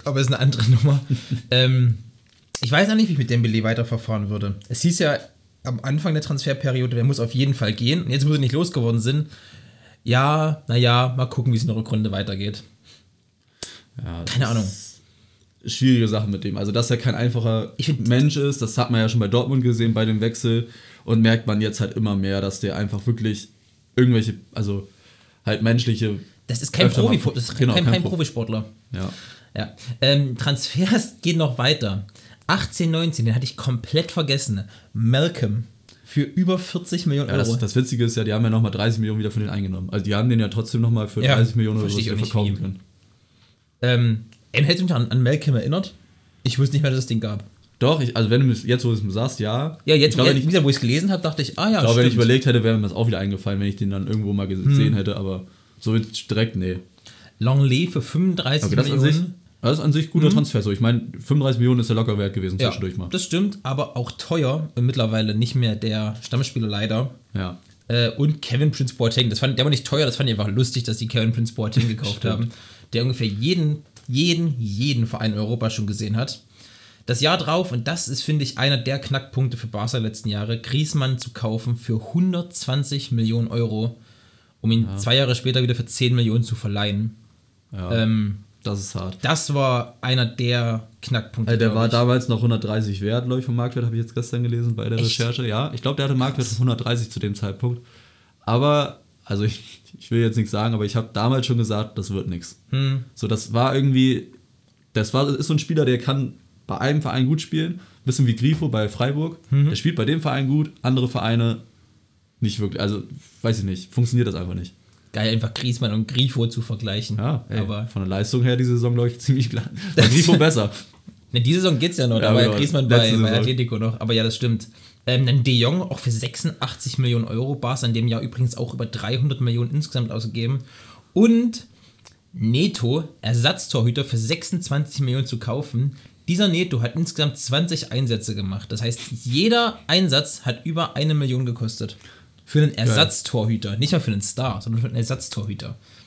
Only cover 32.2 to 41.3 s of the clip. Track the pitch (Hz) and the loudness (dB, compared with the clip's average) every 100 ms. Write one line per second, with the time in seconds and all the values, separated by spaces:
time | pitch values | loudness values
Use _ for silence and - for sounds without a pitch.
32.2 | - - - 190 - - 170 160 170 151 | -20 -10 -2 -2 -2 -2 0 0 -2 0
33.2 | 117 117 127 - - 120 - 151 170 175 | 0 0 -2 -6 -4 -4 -2 -2 -2 -2
34.2 | 147 135 - 101 98 - - 110 113 127 | -2 -2 -2 -4 -6 -14 -10 -2 2 2
35.2 | 170 175 110 110 - - - - - 147 | 2 0 -2 -2 -6 -14 -20 -20 -6 -2
36.2 | 139 180 180 180 - 175 180 170 165 143 | -2 0 0 0 -2 -6 -4 -2 0 0
37.2 | 143 - 117 120 107 127 127 120 117 117 | 0 0 0 0 0 2 2 2 0 0
38.2 | 107 107 113 110 107 95 110 110 107 107 | 0 2 2 4 2 2 0 0 0 -2
39.2 | 107 113 104 101 98 95 92 101 98 101 | -2 -2 -4 -4 -4 -4 -4 -4 -2 2
40.2 | 120 117 107 107 113 120 113 117 104 - | 2 2 2 -2 -2 0 2 2 -2 0
41.2 | 131 | 2